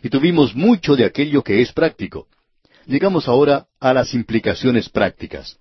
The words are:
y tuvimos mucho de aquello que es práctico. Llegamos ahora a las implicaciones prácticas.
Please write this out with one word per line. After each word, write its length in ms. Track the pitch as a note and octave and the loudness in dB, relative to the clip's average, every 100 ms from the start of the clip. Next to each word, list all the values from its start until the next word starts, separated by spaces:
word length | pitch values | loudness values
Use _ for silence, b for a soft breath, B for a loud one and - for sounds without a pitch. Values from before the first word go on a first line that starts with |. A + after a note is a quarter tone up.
y 60 | A#2 | -4
tuvimos 480 | C3+ D#3+ E3+ B2+ A2+ | 0 2 2 0 2
mucho 400 | G3+ A3 - C#3 | 2 2 2 2
de 80 | |
aquello 400 | G#2 - D3 C#3+ | 2 0 -2 -2
que 180 | - G2+ | 0 0
es 120 | B2 | 0
práctico. 540 | - D#3+ - F#2+ - - _ _ _ _ b - | 0 -4 -4 -12 -12 -18 _ _ _ _ b -6
Llegamos 420 | C3+ G3 F3 C3+ | -2 0 -2 0
ahora 400 | B2 C#3+ C#3+ _ _ | 2 4 0 _ _
a 120 | C3 | 0
las 200 | C3 A#2+ | 0 0
implicaciones 760 | B2+ A2 A2 G#2+ G2+ C3 A#2+ - | -4 -2 -2 -2 -2 0 0 -2
prácticas. 680 | G#2+ G2+ - - C#2+ - _ | -2 -2 -4 -14 -14 -18 _